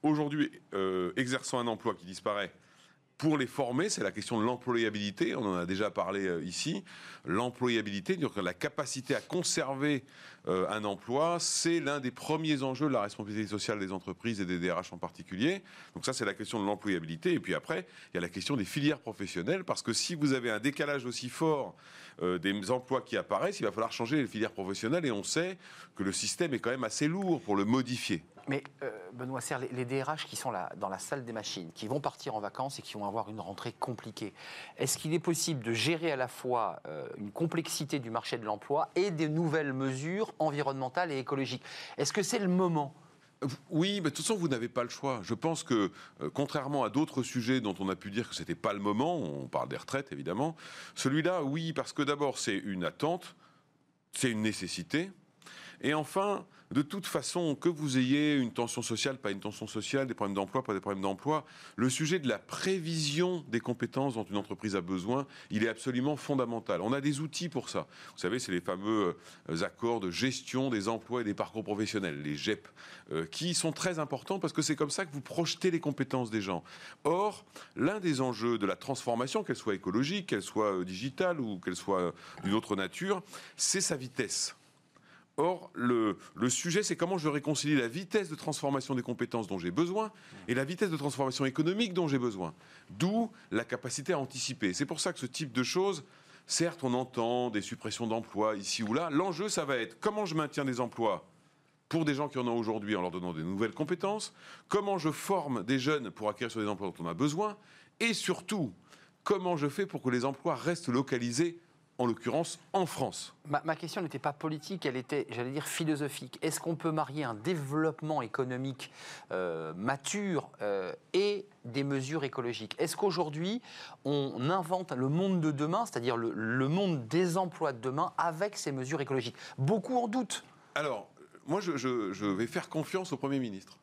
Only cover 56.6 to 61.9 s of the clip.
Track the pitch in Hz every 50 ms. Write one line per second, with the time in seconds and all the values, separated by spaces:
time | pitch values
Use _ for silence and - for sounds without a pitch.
56.6 | - _ - 139 143 147 - 202 175 - - 156 135 - - 180 175 156 139 -
57.6 | - 175 170 147 151 143 127 131 127 127 139 143 151 151 147 139 127 113 - -
58.6 | 120 113 - 123 107 - 113 107 - 139 131 - - 104 98 98 - 107 104 -
59.6 | 113 107 - 110 101 - - 135 135 127 113 - 104 101 98 98 98 95 - 135
60.6 | 127 - 104 95 - 101 101 95 95 98 98 90 - 139 156 151 - - - -
61.6 | - - - - 117 131